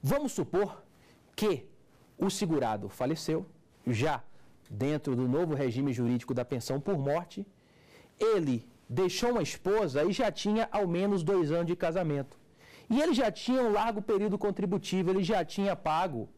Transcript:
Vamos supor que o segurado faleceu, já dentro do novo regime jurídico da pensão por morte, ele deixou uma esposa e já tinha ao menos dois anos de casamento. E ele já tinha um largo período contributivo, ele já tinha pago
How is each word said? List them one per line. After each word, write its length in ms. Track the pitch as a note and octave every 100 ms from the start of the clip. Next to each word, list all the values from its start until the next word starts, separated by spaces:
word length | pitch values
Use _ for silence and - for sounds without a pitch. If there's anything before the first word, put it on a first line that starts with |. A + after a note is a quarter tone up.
Vamos 300 | C3+ C#4 C#4+
supor 500 | - D#3+ F3 G3+ - - - - - - -
que 300 | G#3 D3+ - - - - - -
o 120 | G3
segurado 600 | - F#3+ D#3 A#2+ G#2+ G2+
faleceu, 560 | - B2+ D#3 - D#3+ F#3+ - _ _ -
já 340 | A2+ D3 C#3 - - - - -
dentro 460 | G#2 C3 D3+ D3+ B2
do 120 | B2+
novo 260 | C#3 F3
regime 400 | C#3+ C3+ A#2 C#3
jurídico 400 | B2 A#2+ B2 -
da 100 | B2
pensão 380 | A#2+ B2+ - C#3
por 160 | D3 F#3
morte, 480 | C#3 D3+ E3+ - G3 _ _ _ - - - _
ele 480 | G#3+ G#3+ D3+ A#2+ - - _
deixou 420 | B2 F#3 F3+ A#3+
uma 120 | A#3+
esposa 600 | D#3 - F#3 G#3+ F#3+ C3
e 80 | D#3+
já 200 | F#3+ A3+
tinha 360 | - G3+ G#3+ A3+
ao 160 | G#3 F#3+
menos 360 | E3+ G3 G3+
dois 280 | D#3+ G3 D#3+
anos 160 | E3 E3+
de 80 | F3
casamento. 600 | E3+ E3 E3+ C#3+ C3+ - _ _ - - -
E 120 | A3+
ele 120 | D#4+
já 180 | B3+ A#3
tinha 300 | - - B3+
um 100 | B3
largo 300 | G#3 A3+ G#3+
período 360 | G3 G#3 G#3 G3+
contributivo, 760 | G#3 F#3+ G3 F#3 - F#3 F3+
ele 120 | F#3+
já 220 | F3+ G#3 E3+
tinha 300 | - G3 F3+
pago 520 | - D#3 F#3 B2+ G2+